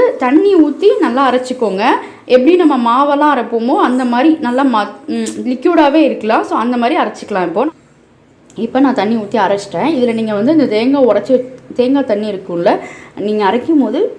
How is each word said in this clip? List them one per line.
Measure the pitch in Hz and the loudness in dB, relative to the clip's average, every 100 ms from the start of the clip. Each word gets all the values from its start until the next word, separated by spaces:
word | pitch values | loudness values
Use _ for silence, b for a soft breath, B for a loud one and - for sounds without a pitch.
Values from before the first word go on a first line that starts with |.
| 494 - | 2 0
தண்ணி | 254 294 392 370 | 2 4 4 4
ஊத்தி | 294 269 381 494 | 2 2 2 2
நல்லா | 277 240 269 | 0 0 0
அரைச்சிக்கோங்க. | 247 254 247 220 190 233 381 B B - | 0 -2 -4 -4 0 0 0 B B 0
எப்படி | 254 254 359 | 2 4 4
நம்ம | 330 262 233 | 4 2 2
மாவெல்லாம் | 240 285 285 302 | 2 2 2 2
அரைப்போமோ | 269 226 233 233 349 294 | 2 -2 -2 0 0 0
அந்த | 254 254 | 0 0
மாதிரி | 240 311 311 240 | 2 2 2 -2
நல்லா | 247 277 | 0 0
ம-, | 226 208 - - 226 | 0 -2 -8 -8 -6
ம், | 220 214 214 | -6 -6 -6
லிக்விடாவே | 254 - 240 285 302 285 | -2 0 2 4 4 2
இருக்கலாம். | - 214 247 403 | 0 -2 -2 -2
So | 311 | -4
அந்த | 233 247 | -2 -2
மாதிரி | 240 320 | 0 0
அரைச்சிக்கலாம். | 226 - - 196 175 | -2 -6 -8 -4 -2
இப்போ, | 170 285 - _ _ _ _ _ _ _ - 220 | -2 -4 -6 _ _ _ _ _ _ _ -10 -4
இப்போ | 254 269 | 0 0
நான் | 220 | 0
தண்ணி | 202 233 | -2 -4
ஊத்தி | 202 247 185 | -4 -2 0
அரைச்சிட்டேன். | 202 - 170 247 302 | -2 -4 -4 -2 0
இதுல | 240 226 | -2 -2
நீங்க | 220 208 | -4 -2
வந்து | 233 320 | 2 2
இந்த | 240 | 2
தேங்காய் | 214 247 285 247 | 0 0 2 2
உடைச்சு, | 202 202 254 254 - - - | 2 0 -2 -2 -14 -8 -2
தேங்காய் | 247 277 269 | 0 0 0
தண்ணி | 208 214 | -2 -4
இருக்கும்ல, | 190 - 170 180 302 B B B - 202 | -8 -8 -2 0 -2 B B B -8 -4
நீங்க | 214 196 | 0 0
அரைக்கும் | 233 240 320 226 | 0 0 0 2
போது | 254 440 | -2 -4